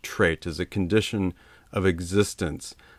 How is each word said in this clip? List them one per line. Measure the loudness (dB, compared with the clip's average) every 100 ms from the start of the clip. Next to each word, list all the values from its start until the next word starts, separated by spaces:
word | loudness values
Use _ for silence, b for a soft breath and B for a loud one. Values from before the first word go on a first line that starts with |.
trait? | -6 2 2 2 -4
Is | -6
a | -4
condition | -2 2 2 2 0 -2 b b b b
of | 0 2
existence | 0 0 2 0 -2 -4 -4 -10 -18 b